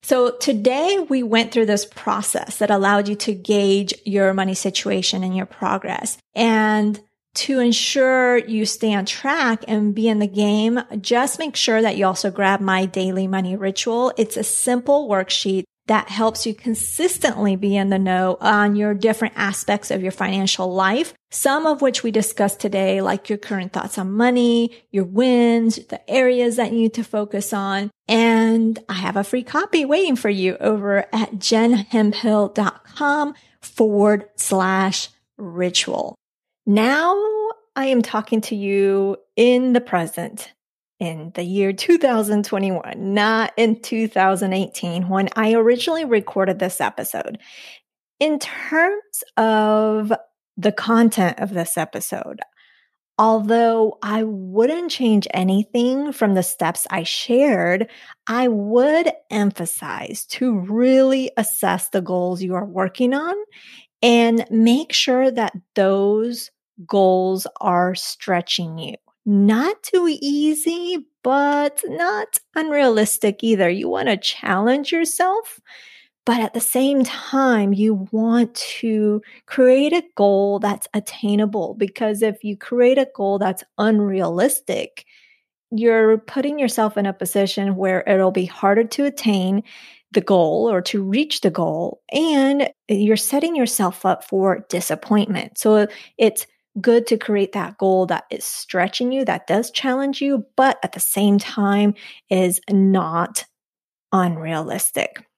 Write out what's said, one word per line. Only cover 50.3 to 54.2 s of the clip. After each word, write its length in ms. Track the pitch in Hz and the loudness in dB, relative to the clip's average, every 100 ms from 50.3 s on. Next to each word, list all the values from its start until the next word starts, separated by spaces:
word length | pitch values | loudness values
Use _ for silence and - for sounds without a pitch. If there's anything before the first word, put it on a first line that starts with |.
| _ _ - | _ _ -4
the 140 | 208 | -2
content 680 | 214 - 226 233 220 180 - | -2 0 4 4 4 0 0
of 140 | 196 | -4
this 240 | 185 170 - | -4 -4 -4
episode, 640 | 160 - - - - - - _ _ _ _ _ _ - | -6 -6 -8 -8 -10 -12 -16 _ _ _ _ _ _ 0
although 800 | 220 220 208 233 233 226 220 - | 2 2 2 2 4 4 2 0
I 220 | 214 214 | -4 -2